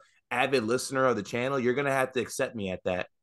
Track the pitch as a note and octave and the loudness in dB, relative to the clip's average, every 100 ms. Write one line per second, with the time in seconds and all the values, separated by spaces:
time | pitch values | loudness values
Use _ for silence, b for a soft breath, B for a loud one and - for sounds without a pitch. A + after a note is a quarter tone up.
0 | b b - B2 C3+ C3+ A2 B2+ - C3+ | b b -6 -2 2 2 2 -2 -2 2
1 | C3 G#2+ F#2+ A#2+ B2+ C#3 A#2+ B2+ C#3+ C3+ | 2 2 -2 -2 0 0 2 2 2 2
2 | C3 B2 G#2+ - B2+ A#2 F#2+ F2+ F#2+ F2+ | 0 0 -4 -2 -4 -2 -4 -4 -2 -2
3 | - _ | -4 _